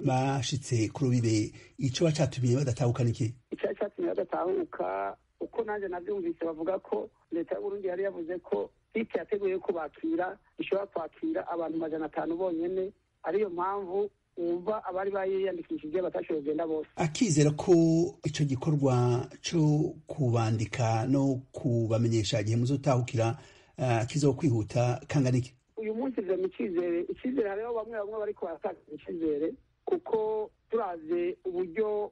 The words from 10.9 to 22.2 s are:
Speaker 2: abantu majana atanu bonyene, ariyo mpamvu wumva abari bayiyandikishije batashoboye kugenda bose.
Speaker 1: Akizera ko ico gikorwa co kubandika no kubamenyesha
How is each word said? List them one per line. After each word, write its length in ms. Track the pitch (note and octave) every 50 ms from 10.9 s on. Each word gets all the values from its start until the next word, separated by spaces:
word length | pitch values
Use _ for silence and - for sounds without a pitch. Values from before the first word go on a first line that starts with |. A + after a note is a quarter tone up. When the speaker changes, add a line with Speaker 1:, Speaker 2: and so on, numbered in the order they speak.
| - F3 D#3+ D#3 - - - D#3+ D#3+ F#3 F#3 -
Speaker 2:
abantu 280 | E3+ E3+ E3 D#3+ D#3+ D#3+
majana 280 | E3 D#3 D#3 D#3 D#3
atanu 320 | D3+ - - D3+ D#3 E3+ E3+
bonyene, 560 | F#3+ F#3 E3 D#3+ E3+ F3+ F#3 - F#3 C#4+ - _ _ _ _ _ -
ariyo 260 | - - - G#3+ -
mpamvu 600 | F3 F3 F3 F#3+ - - G3 F3+ F#4 G4 G#3 G3+ _ _ _ _ - -
wumva 480 | E3+ E3+ F3 F3+ F3 G#3 G#3+ A3 -
abari 260 | F#3 F3+ F#3 G3 G3+
bayiyandikishije 920 | G3 G3 F#3+ F#3+ G3 F#3+ F#3+ F#3+ F3+ E3+ D#3+ - E3 D3+ - - D3+ F#3
batashoboye 400 | F3+ D#3+ D3+ F3+ - - E3 D#3
kugenda 260 | C#3+ D3 D3+ D#3 E3+ D#3+
bose. 220 | D#3+ D#3 D3+ - -
Speaker 1:
Akizera 560 | - F3+ D#3 - - B3+ G3+ D3 D3+ D3 D3+
ko 220 | D3+ D3+ - - F3 E3+ E3 E3 E3 E3 E3+ - - - -
ico 180 | D#3+ - - D3+
gikorwa 880 | C#3 C3 B2 - E3 D3+ C#3+ C#3 C3+ B2+ B2 B2 B2 B2 B2 B2+ - - -
co 520 | - - - E3 D3+ D3+ D3 D3+ D#3 - - - - -
kubandika 960 | - - C3+ A#2+ A2+ A#2 A2+ A2 A2+ A2 A2 - - - A#2+ A2 A2+ A2+ A#2
no 360 | B2 C3+ C#3 C#3 C3+ C3 B2+ - -
kubamenyesha 920 | - - - B2+ A#2+ A#2 A2+ G#2+ A2+ A2 A#2+ A#2 A2+ A2+